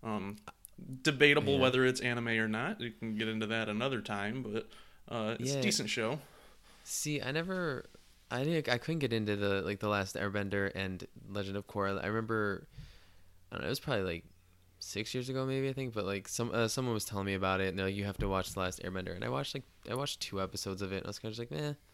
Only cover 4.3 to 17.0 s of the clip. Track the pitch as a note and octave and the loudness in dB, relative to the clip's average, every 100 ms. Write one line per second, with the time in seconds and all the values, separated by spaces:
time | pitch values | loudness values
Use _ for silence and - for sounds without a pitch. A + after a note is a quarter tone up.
4.3 | B2+ A#2+ G#2+ - - - - - A#2 G#2+ | -4 -4 -4 -6 -12 -20 -20 -8 -4 -2
5.3 | A#2 B2 C#3 D#3+ - G#2+ B2 A2 D3 - | -2 0 2 2 2 0 0 0 -2 -6
6.3 | - - - - - - - D3 D3 B2 | -20 -20 -20 -20 -18 -8 -4 -2 -2 -2
7.3 | D3 E3+ F#3 E3+ C3 - - - - - | -2 -2 -2 -2 -4 -6 -16 -20 -20 -4
8.3 | A#2+ C#3+ E3 D3 B2 - E3 C3+ A2+ G#2+ | 0 2 2 2 0 2 0 2 2 2
9.3 | G2+ G2+ G2 F2+ G#2 G#2+ G#2 F#2+ - G2+ | 4 4 2 0 0 2 2 0 -2 -2
10.3 | G2+ G2+ G2+ G2 - F#2+ F#2 - - G#2+ | 0 0 0 0 0 -4 -4 -10 -14 -8
11.3 | G2+ G2 G2 - G#2 G2 G2 F2 A2 A2 | -4 -4 -4 -4 0 0 0 0 0 0
12.3 | A2+ G#2 F#2+ - - - - - - - | 2 2 0 -6 -14 -16 -18 -20 -20 -20
13.3 | - - - D2 C#3 - A#2 F#2 E2+ - | -20 -10 -4 -2 -2 0 0 0 -2 -8
14.3 | - - - - - - G2+ A2 B2+ B2+ | -20 -20 -20 -20 -16 -8 -6 -4 -4 -2
15.3 | C3 C3 C3+ C3+ C3 C3 G#2+ F#2+ G2 F#2+ | -2 0 0 0 -2 -4 -2 -2 -2 -4
16.3 | - A#2+ A#2 A2 - B2+ A2 | -2 0 2 2 2 0 0